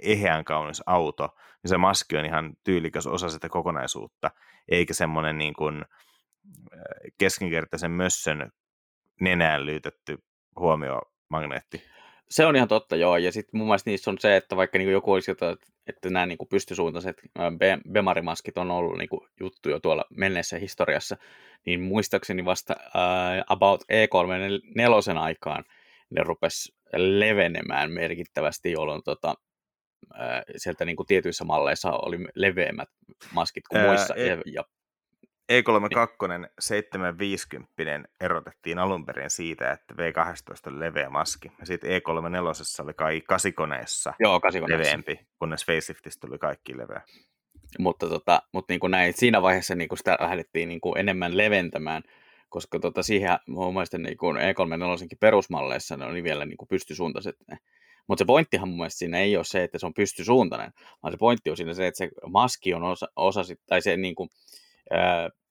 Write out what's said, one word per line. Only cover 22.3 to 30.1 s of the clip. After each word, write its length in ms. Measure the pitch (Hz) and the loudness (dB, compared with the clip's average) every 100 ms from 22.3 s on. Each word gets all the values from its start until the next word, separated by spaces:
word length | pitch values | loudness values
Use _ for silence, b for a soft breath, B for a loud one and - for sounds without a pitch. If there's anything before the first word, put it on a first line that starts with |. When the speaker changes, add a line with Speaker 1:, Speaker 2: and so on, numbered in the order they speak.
| 92 | -4
Speaker 2:
vasta, 320 | 90 92 - - - | -2 -2 -4 -8 -4
ää, 500 | - 90 92 90 92 - | 0 2 2 0 -2 0
about 320 | 98 98 95 - | 4 6 4 4
E 180 | 110 110 | 4 6
kolme 320 | 92 90 92 98 101 - | 4 2 0 -2 -4 -4
nelosen 440 | 113 120 110 101 80 | 2 6 6 4 0
aikaan 460 | 80 82 78 76 - b b b b | -2 -4 -6 -6 -8 b b b b
ne 120 | 85 | -2
rupes 520 | 80 82 82 - - _ _ - | -2 0 -2 -4 -10 _ _ 0
levenemään 960 | 92 98 107 104 87 82 - 71 76 | 2 4 4 4 2 0 -4 -2 -2
merkittävästi, 800 | 85 82 85 85 - 76 - 90 | -2 -4 -4 -8 -2 -2 -2 -4
jolloin 300 | 78 76 78 | -2 -2 -4
tota, 320 | - 69 82 - _ _ _ _ _ _ - | -6 -4 -4 -6 _ _ _ _ _ _ -20